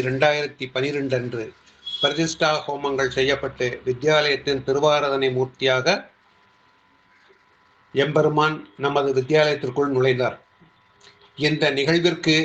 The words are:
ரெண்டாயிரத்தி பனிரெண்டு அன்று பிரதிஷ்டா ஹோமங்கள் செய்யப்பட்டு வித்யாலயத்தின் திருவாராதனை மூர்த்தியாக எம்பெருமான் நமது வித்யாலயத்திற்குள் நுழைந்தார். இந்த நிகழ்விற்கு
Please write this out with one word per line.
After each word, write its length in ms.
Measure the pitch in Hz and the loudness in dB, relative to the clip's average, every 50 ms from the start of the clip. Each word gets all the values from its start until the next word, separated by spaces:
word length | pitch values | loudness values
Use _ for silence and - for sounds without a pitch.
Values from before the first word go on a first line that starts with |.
ரெண்டாயிரத்தி 640 | 127 127 131 135 151 151 147 147 147 143 - - 127 | 0 0 0 2 2 2 2 2 -2 -6 -8 -10 -10
பனிரெண்டு 480 | 127 - 127 131 147 143 143 139 131 131 | -6 -4 -4 -2 -2 -2 -4 -4 -2 -2
அன்று 300 | 123 123 120 113 117 110 - - _ _ _ _ _ - | -2 -4 -4 -6 -8 -8 -10 -12 _ _ _ _ _ -16
பிரதிஷ்டா 640 | - - - 147 147 143 156 165 160 160 - 170 151 151 147 | -12 -6 -2 -2 -2 0 0 -2 -2 -2 0 0 0 0 0
ஹோமங்கள் 560 | - - 143 139 143 143 139 135 135 127 - | -4 -6 -8 -4 -4 -4 -2 0 -2 -2 0
செய்யப்பட்டு 520 | 135 131 135 139 135 - 131 - - 127 123 117 - - | 0 0 0 0 -2 -4 -6 -6 -4 -4 -4 -4 -6 -6
வித்யாலயத்தின் 800 | 127 123 120 139 156 156 151 147 147 139 - - 143 139 131 131 | -6 -4 -2 0 2 2 4 2 2 0 -2 -2 -2 -4 -2 0
திருவாராதனை 640 | 139 135 143 151 151 147 147 143 139 135 135 135 131 | -2 0 2 2 4 2 2 2 0 0 0 0 0
மூர்த்தியாக 560 | 127 127 131 127 - - 131 131 131 127 127 160 196 - - - _ _ _ _ _ _ _ _ _ _ _ _ _ _ _ _ _ _ _ _ _ _ _ _ _ _ _ _ _ _ _ _ _ _ _ _ - | 0 0 -2 -4 -4 -2 0 0 2 2 2 0 0 -2 -2 -10 _ _ _ _ _ _ _ _ _ _ _ _ _ _ _ _ _ _ _ _ _ _ _ _ _ _ _ _ _ _ _ _ _ _ _ _ 0
எம்பெருமான் 640 | 131 139 151 151 156 151 151 147 151 151 151 156 151 - - - | 0 0 2 2 2 2 2 4 2 2 2 0 -4 -12 -16 -10
நமது 340 | - 135 143 139 143 139 135 131 | -4 -4 -2 0 0 0 0 0
வித்யாலயத்திற்குள் 840 | 131 127 135 151 156 151 151 147 139 - 127 123 143 143 143 135 | 0 0 2 4 4 4 2 0 -2 -4 -4 -2 -2 0 0 2
நுழைந்தார். 420 | 127 131 135 123 123 127 110 - - _ _ _ _ - _ _ _ _ _ _ _ - - _ _ _ _ _ | 2 2 2 2 0 -2 -4 -4 -8 _ _ _ _ -20 _ _ _ _ _ _ _ -20 -20 _ _ _ _ _
இந்த 280 | - 147 156 156 143 156 147 | -2 -2 -2 0 0 0 0
நிகழ்விற்கு 640 | 135 139 139 151 165 170 165 180 165 - - 165 156 156 | 0 0 0 2 2 2 2 0 0 0 0 2 2 2